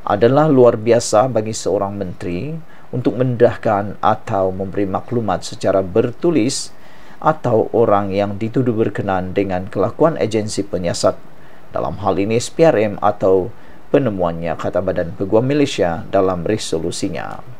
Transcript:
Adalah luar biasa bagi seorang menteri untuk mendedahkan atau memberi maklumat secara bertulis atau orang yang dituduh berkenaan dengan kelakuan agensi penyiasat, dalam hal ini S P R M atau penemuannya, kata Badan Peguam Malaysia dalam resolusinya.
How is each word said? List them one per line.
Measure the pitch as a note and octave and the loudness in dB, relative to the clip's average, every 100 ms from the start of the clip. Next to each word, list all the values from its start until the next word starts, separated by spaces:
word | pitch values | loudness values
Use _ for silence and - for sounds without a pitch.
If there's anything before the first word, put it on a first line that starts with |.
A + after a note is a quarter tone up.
Adalah | - G2 A#2 C#3 D#3+ | -2 4 4 6 6
luar | C3 A#2+ A#2 | 8 6 6
biasa | A2 A#2 - G#2+ C3 | 2 2 4 4 4
bagi | A2+ G#2+ | 0 -2
seorang | A2+ F#2+ G2 G2 | -4 -2 0 0
menteri | G2+ F2+ - F#2 F2 C3+ D#3+ - - - | -4 -8 -6 -6 -6 -6 -8 -12 -14 -8
untuk | B2 - A2 | -2 -2 0
mendedahkan | B2+ A#2 A#2 G2+ A2+ G2+ G2+ - | -2 4 2 4 0 0 -2 0
atau | G2 A2 - G#2 F#2+ | 0 0 0 0 0
memberi | F#2 G2 - G2 | -2 -4 -2 -2
maklumat | F#2+ - A#2+ G#2+ F2 | -2 -2 -2 0 -2
secara | - - G#2 F#2+ | -4 -4 0 2
bertulis | F#2 G2+ B2 - E3+ D#3 A#2 - - - - - - - | 2 0 0 0 0 2 0 -2 -8 -12 -16 -16 -16 -2
atau | - - B2 A2+ - G#2+ | 0 0 2 2 2 2
orang | A2 G2+ G2+ | 4 4 2
yang | F#2+ G2+ G2 | 0 -2 -2
dituduh | A2 C3+ B2 | -2 0 0
berkenaan | A2 A2+ - G2 F#2+ F#2 F#2+ | 0 0 0 -2 -2 0 -2
dengan | G2 F2+ F#2+ | 0 -2 -4
kelakuan | A2 G2 - D#3+ D#3 | -2 -2 2 0 2
agensi | A2 A2 G#2+ - | 0 0 -2 -4
penyiasat, | - F#2 F2 - G#2+ - - - - - - | -4 -4 -2 2 0 0 -12 -14 -14 -14 -10
dalam | - C2 G2+ | -6 -6 -2
hal | G2 F2 | -2 0
ini | G2+ A#2 | 0 0
S | - | -2
P | - | 4
R | D#3+ A2 | 4 6
M | G#2+ F#2+ | 0 2
atau | G#2 - G2 F#2+ F2+ - - - - | 0 2 4 4 2 -8 -14 -14 0
penemuannya, | C#3+ C3 G2 E2+ E2 E2 D#2 | 2 2 0 -2 -2 -4 -4
kata | G2 F2+ | -2 -2
Badan | F#2 F2+ E2+ | -2 -2 -4
Peguam | - G2 G#2+ | -6 2 2
Malaysia | B2+ D3 C#3 - F2+ E2 - | 4 2 2 2 0 0 0
dalam | G2 F#2+ F2+ D#2+ | 2 2 0 -2
resolusinya. | G#2+ - E2 E2+ - G2 D2 G1+ - - | -2 -2 -4 -4 -4 -6 -6 -8 -12 -14